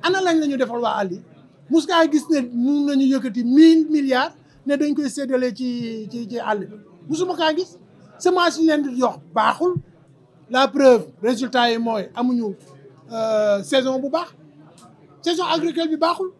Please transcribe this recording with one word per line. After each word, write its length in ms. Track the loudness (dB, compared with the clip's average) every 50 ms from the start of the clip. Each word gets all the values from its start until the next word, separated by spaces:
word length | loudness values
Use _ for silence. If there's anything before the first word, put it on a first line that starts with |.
| 0
Ana 180 | 0 0 0
lañ 180 | 0 2 2 2
la 60 | 0
ñu 100 | 0 0
defal 240 | -2 -2 -2 -2 -4
waa 180 | -2 -2 -2 -2
àll 120 | -4 -4 -6
yi? 100 | -10 -14 -20 -20 -20 -20 -20 _ _ -8 0
Mus 160 | 0 0 0
ngaa 200 | 2 2 2 2 4
gis 140 | 2 0 0 0
ne 100 | -2 -2 -2 -4 -4
mun 340 | -2 0 0 0 0 0
nañu 180 | 0 2 2 2
yëkkati 360 | 2 2 0 -2 -4 -4 -4 -2
mille 440 | 2 6 8 8 8 8 6 4 2
milliards 440 | 0 0 0 2 0 0 0 -2 -6 -14 _ _ _ -12 _
ne 100 | -4 -2
dañ 180 | 0 0 0 0
koy 140 | -2 -2 -4
séddale 420 | -4 -6 -6 -2 -2 -2 -2 -2 -4
ci, 520 | -4 -6 -6 -6 -6 -6 -8 -8 -10 -12 -10
ci, 180 | -10 -10 -10 -8
ci 100 | -8 -8
àll 280 | -4 -4 -4 -4 -4
bi? 100 | -8 -12 -20 -20 -20 -20 -20 -8 -8
Musuma 260 | -4 -4 -2 -4 -2
kaa 180 | -2 0 0 0
gis. 220 | -2 -4 -6 -10 -20 -20 _ -20 -20 -20 -20 -20 -2
Semence 400 | 0 0 2 4 2 0 2 2
yi 60 | 2
leen 160 | 2 2 2 0
di 180 | -2 -2 0
jox 160 | 0 0 -2 -4 -16 -6 -2
baaxul. 400 | 0 0 0 0 0 -2 -2 -2 -2 -8 -10 -20 _ _ _ -20 _ _ _ _ _ _ _
La 180 | 0 0 0 2
preuve, 380 | 2 4 6 6 6 6 2 -4 -14 -4 -2
résultat 480 | -2 -2 -2 -4 -4 0 0 2 2
yi 80 | 0 0
mooy 320 | -2 -4 -4 -4 -6 -8 -6
amuñu, 400 | -4 -2 0 0 -2 -2 -4 -8 -10 -16 -20 -20 -20 -20 -20 -20 -20 -20 -14
euh, 520 | -8 -6 -4 -2 0 0 2 2 2 0 -2
saison 360 | 0 0 0 0 0 -2 -4
bu 100 | -4 -4
baax. 240 | -4 -4 -6 -6 -14 -20 -20 -20 -20 -20 -20 -20 -20 -20 -20 -20 -20 _ -20 -20 -20 -8 -4
Saison 220 | -4 -2 -2 -2
agricole 440 | -2 -2 -2 -2 -2 -2 -2 -2 -2
bi 80 | -2
baaxul. 340 | 0 0 0 0 -2 -6 -10 -10 _